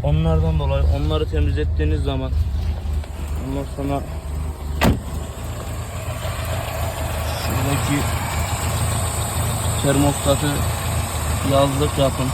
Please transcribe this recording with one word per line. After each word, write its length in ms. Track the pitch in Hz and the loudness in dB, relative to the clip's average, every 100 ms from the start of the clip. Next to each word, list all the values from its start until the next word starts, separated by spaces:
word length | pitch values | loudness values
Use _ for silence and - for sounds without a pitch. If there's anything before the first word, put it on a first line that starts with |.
Onlardan 560 | 139 156 160 160 160 156 | 4 4 4 4 4 2
dolayı 240 | 139 139 135 139 | 2 2 4 2
onları 320 | 151 156 151 | 2 0 0
temizlettiğiniz 720 | 156 147 143 151 - 156 156 | 2 2 2 0 2 2 2
zaman, 280 | 139 135 131 - - - - - - - - - - - 131 | 0 -2 0 0 0 -2 -2 -4 -2 -4 -4 -8 -6 -6 -4
ondan 180 | 139 139 - | -4 -4 -4
sonra 260 | 139 139 139 - - - - - - - - - - 78 - - - - - - - - - - - - - - - - - - - - - - | -2 -2 -4 -8 -6 -6 -6 -6 -6 0 2 2 -2 -8 -8 -10 -8 -8 -8 -8 -8 -8 -6 -6 -4 -4 -2 -2 -4 -2 -4 -2 -4 -2 -2 -2
şuradaki 600 | - - - 139 - 143 - - - - - - - - - - - - - - - - - - | 0 0 2 2 2 2 2 0 -2 -2 0 0 0 0 0 0 0 -2 -2 0 0 0 0 2
termostatı 640 | 139 139 143 139 - 139 147 143 - - - - - - - - 135 | 2 4 4 4 2 2 2 0 0 0 -2 -2 -2 -2 -2 0 4
yazlık 460 | 135 139 135 143 - | 4 4 4 2 4
yapın 300 | 135 131 131 | 2 2 -2